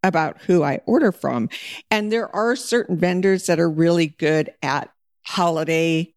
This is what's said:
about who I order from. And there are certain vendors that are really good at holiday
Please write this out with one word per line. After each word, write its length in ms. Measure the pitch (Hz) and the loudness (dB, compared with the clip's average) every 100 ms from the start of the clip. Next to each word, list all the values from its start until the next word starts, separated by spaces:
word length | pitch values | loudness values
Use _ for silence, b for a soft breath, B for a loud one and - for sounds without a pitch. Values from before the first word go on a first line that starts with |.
about 380 | 190 165 156 - | 2 0 -2 -6
who 200 | - 180 | 0 2
I 180 | 147 135 - | 2 -2 0
order 260 | 240 269 | 2 2
from. 360 | - - 123 - B B B - | 0 -4 -2 -4 B B B -2
And 200 | 214 208 | 0 0
there 240 | 226 220 | -4 -4
are 220 | - 226 247 | -2 -2 -2
certain 400 | - 240 - 175 | -2 -2 0 0
vendors 500 | 180 180 190 190 - | 0 2 0 0 0
that 140 | 165 | 2
are 100 | 170 | 2
really 380 | 156 165 170 160 | 2 2 2 0
good 440 | - 156 156 151 - | 0 0 0 -2 -6
at 280 | 139 139 - _ _ _ | -4 -4 -6 _ _ _
holiday 880 | - - 175 160 156 165 165 160 165 | -10 -2 0 0 0 0 2 0 -2